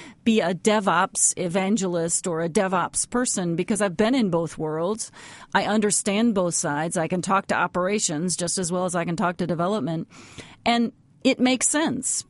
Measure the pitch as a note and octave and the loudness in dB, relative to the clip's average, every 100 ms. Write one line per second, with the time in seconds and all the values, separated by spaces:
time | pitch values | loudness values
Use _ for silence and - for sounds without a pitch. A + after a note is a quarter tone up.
0 | - - A3+ G#3+ E3+ F3+ A3 G#3+ F#3+ E3+ | -20 -4 2 2 2 0 2 2 4 2
1 | F#3+ - - - F3 F#3+ F#3+ G#3+ F#3 F3 | 2 0 0 0 -2 0 0 0 0 0
2 | E3 - F#3 D#3+ E3+ G#3+ F#3+ F#3 - - | 0 -2 -2 -2 0 2 2 0 0 -4
3 | - B3 B3 G#3 F3 E3+ F3 G3+ G3+ D#3+ | -2 -2 -2 -2 0 0 0 0 0 2
4 | A3 C4+ G3+ E3 D#3+ - D#3 D#3 F3+ A3+ | 2 2 2 0 -2 -4 -4 -2 -2 -4
5 | - - - - - G3 F3+ G#3+ G#3 - | -8 -16 -20 -20 -4 -2 2 2 2 0
6 | G#3 G3+ A#3+ G3 F3 - D#3+ C#3+ E3 F3 | 0 2 2 2 0 0 -2 -2 -2 -2
7 | D#3+ F#3 F#3 F#3+ - B2+ F3+ F3+ F#3 G#3+ | -2 -2 0 0 2 0 0 0 0 0
8 | - D3+ F3+ E3 E3+ G3 E3 F3+ F#3 F3 | -2 -2 -4 -2 -2 -2 -2 -2 -2 -2
9 | E3+ E3+ F3+ F3+ E3+ E3 F3 G#3+ E3+ E3 | -2 -2 -2 -2 -2 -2 0 -2 -2 -4
10 | - - - - - - A3+ A#3 A#3 - | -8 -14 -20 -20 -20 -4 0 2 0 -4
11 | _ _ - A3 B3+ B3+ - D4+ D#4 A#2 | _ _ 2 4 2 2 0 0 0 -2
12 | - - | -4 -6